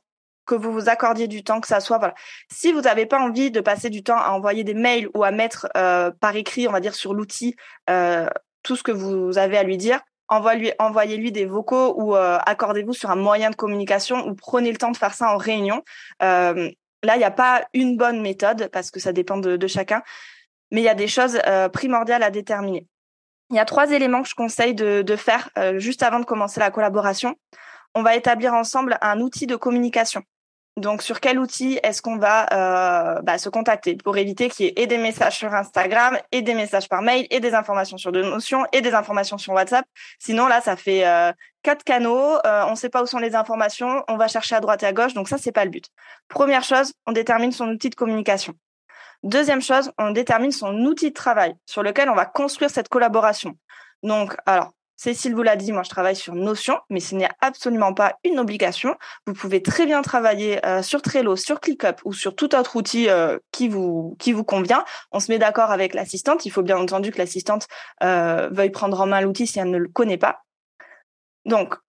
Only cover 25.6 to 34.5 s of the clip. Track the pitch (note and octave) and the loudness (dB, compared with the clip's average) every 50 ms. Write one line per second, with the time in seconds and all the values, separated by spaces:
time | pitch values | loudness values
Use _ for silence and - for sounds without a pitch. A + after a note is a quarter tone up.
25.6 | F#3+ F#3+ F#3+ F#3+ G#3 A#3+ B3+ - B3+ A#3 A3+ A#3+ A#3+ - A3+ G#3+ G3+ G3+ - A3 | 0 0 0 0 -2 -4 -2 0 2 2 2 0 0 -2 -2 -2 -2 -2 0 0
26.6 | G#3 G3 - A3 G#3+ G3+ G3 G#3 G3+ G3 G3 - B3 B3 D#4+ - _ _ _ - | 0 0 2 0 0 0 2 0 0 0 -2 -2 -4 -6 -6 -8 _ _ _ -20
27.6 | - - - - _ _ - A3+ A3 A3+ A#3 A#3 A#3 B3 A#3+ A3 B3 B3 A#3+ A#3 | -20 -20 -20 -20 _ _ -2 2 4 4 4 4 4 2 2 2 2 2 2 2
28.6 | A3+ - - C4 C4 B3 A3+ - - G#3 G#3 A3 B3 B3+ - - D4 A#3+ B3 A3+ | 0 0 0 -2 0 0 0 0 0 0 0 0 -2 -2 -4 -6 -4 -4 -4 -2
29.6 | - B3+ A#3+ A#3+ A#3+ A#3 - A#3 A3+ - - G3 - _ _ _ _ _ _ _ | 0 0 2 2 0 2 2 0 0 0 -4 -8 -10 _ _ _ _ _ _ _
30.6 | _ _ _ G#3 G3 G#3 G#3 G#3 - - A3 - - C4 B3+ C4 B3+ A#3+ - - | _ _ _ -6 -4 -4 -4 -4 -6 -8 -4 0 0 2 2 2 0 -2 -4 -4
31.6 | B3+ C4 C4 - - A3 G#3 - - A3+ A3+ G#3+ G#3+ G#3 G#3+ A3 G#3+ - - F#3+ | -2 -2 0 0 0 -2 -2 -4 -6 -6 -2 0 2 4 4 4 2 2 0 2
32.6 | F#3+ F#3 F#3 F#3 F#3 F3+ F3 E3+ E3+ E3+ E3 - F3 - - - - G3+ - A3+ | 2 2 2 2 2 2 2 2 0 0 -2 -2 -2 -2 -2 -2 -2 -4 -4 0
33.6 | A3+ A#3 G#3+ G#3 - F3 E3+ - - G3+ G3 G3+ G3 G3+ F#3+ - B3 B3 | 0 2 0 2 0 -2 -4 -2 -2 -2 0 0 0 -2 -2 -2 -2 -2